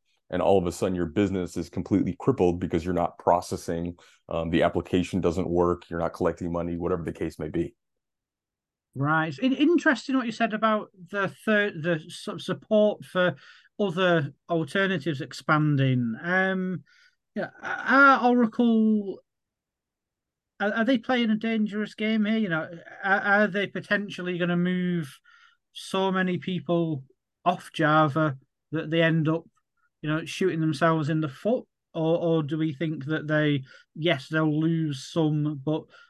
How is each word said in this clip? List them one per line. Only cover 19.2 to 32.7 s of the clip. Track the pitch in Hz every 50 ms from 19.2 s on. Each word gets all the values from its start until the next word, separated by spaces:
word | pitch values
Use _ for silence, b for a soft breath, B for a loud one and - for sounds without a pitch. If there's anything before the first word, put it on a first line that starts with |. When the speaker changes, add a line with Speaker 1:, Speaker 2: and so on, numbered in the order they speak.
| _ _ _ _ _ _ _ _ _ _ _ _ _ _ _ _ _ _ _ _ _ _ _ _ _ _ _ -
Speaker 2:
are, | 202 208 -
are | 226 226
they | 220 269
playing | 233 - - 262 240 240 214
a | 220
dangerous | 214 226 226 226 220 214 208 190 208 214 202 -
game | - 214 220 220 220 208
here? | 208 220
You | 220 220 185
know, | 165 156 160 170 170 165 - - - - -
are, | 196 190 202
are | - 202 196 208 214
they | 202 170 202 196
potentially | - - 185 - - 208 202 208 196 - - 180 180 180
gonna | 170 180 175 175
move | 175 175 180 180 180 180 180 175 170 156 135 - - b b b b b b b b _ _ -
so | - - - - 190 190 190
many | 185 190 185 185 180
people | 170 - - 185 175 170 - 175 170 170 165 156 135 - _ _ _ _ _ _ _ -
off | 175 180 - - - -
Java | - 160 151 151 156 156 151 131 160 156 156 135 135 _ _ _ _ _ -
that | 147 160 156 156
they | 160 165 165
end | 165 160 165 156
up, | 156 160 165 - _ _ _ _ _ _ _ _ _ _ _
you | - 151
know, | 151 156 160
shooting | 143 - - 190 185 156 165
themselves | 160 160 151 131 170 165 160 160 151 135
in | 165 156
the | 156
foot? | 147 135 - - 202 240 254 - _ _ _ _ _ -
Or, | 165 156 160 165
or | 170 165 170 165 160 151
do | 135 165
we | 156 160 160